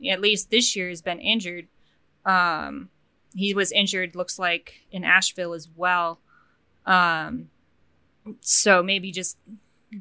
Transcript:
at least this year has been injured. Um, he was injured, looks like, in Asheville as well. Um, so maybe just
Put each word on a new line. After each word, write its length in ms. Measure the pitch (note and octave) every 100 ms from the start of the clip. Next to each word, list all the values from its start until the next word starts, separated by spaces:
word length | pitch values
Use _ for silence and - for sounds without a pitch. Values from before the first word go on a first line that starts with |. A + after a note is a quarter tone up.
| F#3
at 100 | F#3+
least 300 | G#3 G3+ -
this 240 | A3+ A#3+
year 140 | G3+ F3+
has 120 | E3+
been 200 | F3+ E3+
injured. 480 | G3+ A3+ F3+ F3 E3+ _ _ _ _ _ G3
Um, 640 | F#3 F3 D#3 C#2+ C#2+ F#3 _ _ _ _ F#3
he 180 | G3+
was 160 | G3 F#3+
injured, 460 | G#3 G3 F#3+ F3 F3+
looks 200 | F3+ -
like, 440 | F3+ E3+ - - _
in 140 | F#3
Asheville 480 | E3+ F#3 - - E3+
as 160 | E3+ D#3 E3
well. 420 | F3+ F3+ E3+ E3 _ _ _ _ _ _ F#3+
Um, 640 | F#3 F3 D#3+ D#3 D#3+ E3 _ _ _ _ _ _ _ G#3+ -
so 420 | - - G#3+ F#3
maybe 300 | F3+ G3 F#3+
just 260 | F3 F3+ - _ G#3+ _ _ _ G#3